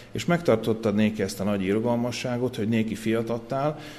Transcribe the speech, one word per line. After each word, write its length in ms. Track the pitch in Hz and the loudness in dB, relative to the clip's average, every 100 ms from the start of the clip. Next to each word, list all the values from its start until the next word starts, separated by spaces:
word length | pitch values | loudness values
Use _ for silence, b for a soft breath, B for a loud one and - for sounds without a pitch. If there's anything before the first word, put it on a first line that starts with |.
| B | B
és 140 | 117 - | -4 0
megtartottad 720 | 170 170 110 117 110 107 101 | 2 4 4 2 0 2 2
néki 260 | 107 107 | 2 2
ezt 180 | 95 - | -4 -2
a 40 | |
nagy 200 | 95 101 | -2 0
irgalmasságot, 920 | 95 107 120 120 120 117 127 120 123 123 | 2 0 2 0 -2 -4 -4 -2 -2 -2
hogy 120 | 104 | 0
néki 280 | 117 110 - | 2 0 -2
fiat 340 | 110 113 113 | 0 0 0
adtál, 500 | 117 110 135 147 147 B | -4 -4 -2 -2 -2 B